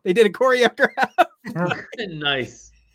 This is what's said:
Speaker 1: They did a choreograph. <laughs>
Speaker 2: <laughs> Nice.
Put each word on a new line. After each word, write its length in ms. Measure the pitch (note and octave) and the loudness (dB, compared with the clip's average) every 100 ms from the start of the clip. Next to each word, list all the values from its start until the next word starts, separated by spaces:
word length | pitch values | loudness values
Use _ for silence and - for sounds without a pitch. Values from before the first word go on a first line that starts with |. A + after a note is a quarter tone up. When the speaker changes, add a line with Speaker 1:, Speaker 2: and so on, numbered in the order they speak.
Speaker 1:
They 80 | F#3+ | 0
did 160 | F3+ G#3+ | 2 2
a 40 | |
choreograph. 800 | F3 B3+ B3 A3+ - C4+ - C4 - E4+ _ A#3+ | 2 0 2 2 2 -2 0 0 2 0 _ -10
<laughs> 0 | |
Speaker 2:
<laughs> 400 | D#3+ F3 - - - G3+ | -4 -4 -6 -10 -12 -10
Nice. 640 | D#3 D3 C3+ A#2 - - _ _ | -6 -4 -4 -6 -12 -20 _ _